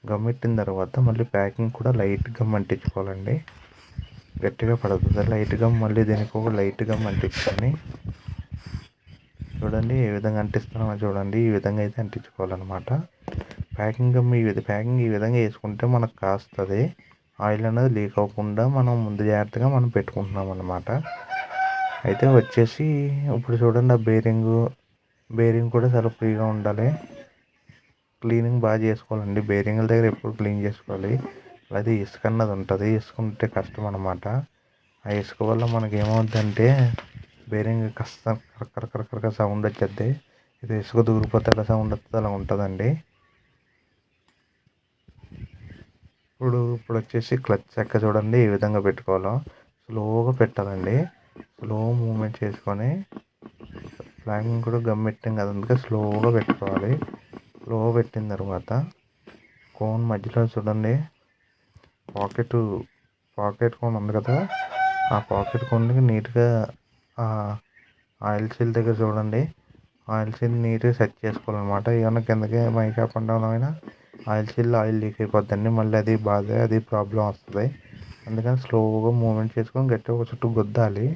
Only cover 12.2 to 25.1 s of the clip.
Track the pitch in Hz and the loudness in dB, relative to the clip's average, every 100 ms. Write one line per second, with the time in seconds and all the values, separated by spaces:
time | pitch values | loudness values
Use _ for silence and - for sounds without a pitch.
12.2 | - - 92 95 95 95 - 139 175 _ | -14 -8 -6 -6 -8 -10 -4 -4 -4 _
13.2 | - - - - - - 107 110 123 123 | -10 -10 -12 -12 -12 -4 -4 0 2 4
14.2 | 123 120 110 101 - 104 117 127 117 104 | 4 4 2 0 -2 -2 0 0 2 0
15.2 | 110 120 107 - 107 104 120 123 117 - | 2 2 0 -2 -10 -2 2 2 2 -2
16.2 | 98 101 - - 95 98 160 - _ _ | -2 -2 -4 -6 -2 0 0 -4 _ _
17.2 | _ - 107 107 113 117 131 110 101 - | _ -4 -2 0 0 2 2 2 0 0
18.2 | 104 - 104 104 123 135 123 120 110 104 | 0 -2 -2 0 2 2 2 2 -2 0
19.2 | 107 104 104 117 127 135 123 110 - 107 | 2 2 0 0 2 4 2 0 -2 -6
20.2 | 98 98 95 92 92 92 92 131 698 698 | -6 -4 -6 -6 -6 -6 -4 -4 -4 -12
21.2 | - 762 762 762 762 - - - - 98 | -8 -8 -6 -4 -4 -2 -6 -4 -4 2
22.2 | 131 127 113 - 113 - 156 147 143 143 | 6 6 6 0 0 0 -2 0 -2 -2
23.2 | 143 117 127 117 117 117 127 123 113 110 | -2 -2 -2 2 4 4 4 4 4 2
24.2 | 110 113 110 117 117 - _ _ _ | 4 2 2 2 0 -4 _ _ _